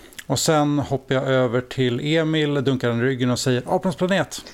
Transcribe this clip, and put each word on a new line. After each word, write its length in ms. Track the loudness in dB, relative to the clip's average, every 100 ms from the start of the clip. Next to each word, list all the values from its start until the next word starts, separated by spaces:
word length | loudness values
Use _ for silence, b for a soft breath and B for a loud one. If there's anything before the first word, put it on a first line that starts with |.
| B B -4
och 120 | -2
sen 400 | 2 2 2 0
hoppar 360 | 0 -4 -2
jag 100 | -2
över 360 | 2 2 2 0
till 400 | -2 -2 0 0
Emil, 640 | 0 0 2 0 0 0
dunkar 240 | 0 0 0
den 120 | 0
i 20 |
ryggen 280 | 0 0 0
och 80 | 0
säger: 240 | 0 0 0
"Apornas 300 | -2 -2 -2
planet." 480 | 0 0 -2 -8 -16